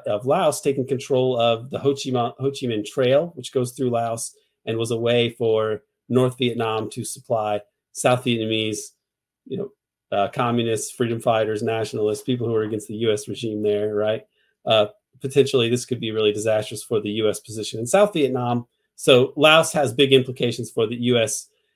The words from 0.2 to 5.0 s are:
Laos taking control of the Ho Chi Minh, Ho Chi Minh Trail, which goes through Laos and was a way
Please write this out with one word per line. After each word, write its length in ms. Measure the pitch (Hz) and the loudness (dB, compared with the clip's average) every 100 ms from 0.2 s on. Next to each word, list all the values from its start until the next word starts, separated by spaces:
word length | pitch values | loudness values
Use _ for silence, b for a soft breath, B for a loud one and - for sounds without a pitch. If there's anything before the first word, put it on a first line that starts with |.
| 127 | 0
Laos 360 | 165 160 139 | 2 2 0
taking 260 | 147 135 127 | -2 -2 -2
control 520 | 127 - 131 127 123 | -4 0 0 2 2
of 300 | 117 113 120 | 2 0 -4
the 100 | - | -2
Ho 140 | 135 | 0
Chi 180 | 139 139 | -2 -2
Minh, 220 | 123 117 - | -2 -2 -2
Ho 140 | 135 | -4
Chi 160 | 135 123 | -4 -4
Minh 180 | 107 104 | -4 -4
Trail, 460 | - 123 139 175 131 | 0 2 4 2 -4
which 180 | 127 | -6
goes 180 | 131 123 | -2 -2
through 180 | - 127 | -2 -2
Laos 460 | 117 117 117 - - _ _ - | -2 -2 -6 -8 -14 _ _ -6
and 120 | 113 | -4
was 140 | 117 | -2
a 60 | |
way 320 | 117 | 0